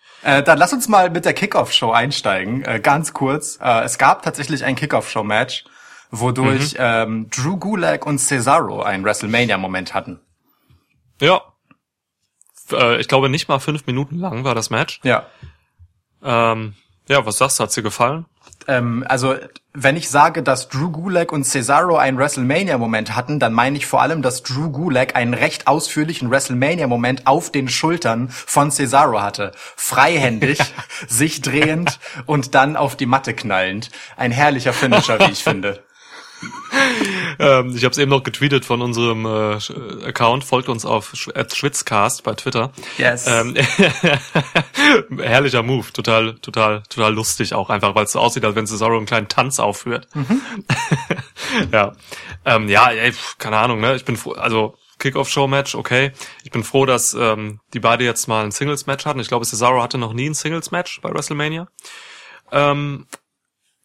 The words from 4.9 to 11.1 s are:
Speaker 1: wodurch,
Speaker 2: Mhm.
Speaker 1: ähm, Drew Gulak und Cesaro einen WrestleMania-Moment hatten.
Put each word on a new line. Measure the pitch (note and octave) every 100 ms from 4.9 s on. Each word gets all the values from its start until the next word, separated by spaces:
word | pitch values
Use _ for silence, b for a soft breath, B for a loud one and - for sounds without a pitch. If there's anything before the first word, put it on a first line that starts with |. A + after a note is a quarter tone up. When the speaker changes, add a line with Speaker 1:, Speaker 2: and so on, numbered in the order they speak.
| A#2+ - A2+ G#2 G#2+ B2+ - - B B B B
Speaker 1:
wodurch, | A#2 B2+ B2+ C3 C3+ D3
Speaker 2:
Mhm. | -
Speaker 1:
ähm, | B2 A2+ A2 A2 A2
Drew | - C#3 F#3+
Gulak | G3 G#3 E3 D3+ -
und | C#3
Cesaro | - C3+ A#2+ D#3 A#2 G#2
einen | G#2 F#2+
WrestleMania-Moment | G2 G#2 G#2+ A#2 A#2+ F#2+ F#2+ F#2 F#2 G2
hatten. | F#2+ F2+ _ _ _ _ _ _ _ _ _